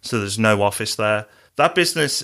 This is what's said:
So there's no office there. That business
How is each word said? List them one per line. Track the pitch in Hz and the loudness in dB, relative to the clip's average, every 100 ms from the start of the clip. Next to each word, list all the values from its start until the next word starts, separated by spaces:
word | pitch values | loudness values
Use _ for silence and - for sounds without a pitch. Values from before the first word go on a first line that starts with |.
So | - 117 | -4 -4
there's | 101 104 | -2 0
no | 110 104 | 2 4
office | 101 - 107 | 2 0 -6
there. | - 107 107 107 _ _ - | -2 -2 -2 -4 _ _ 0
That | 165 | 2
business | 180 170 165 143 - | 2 0 0 -2 -4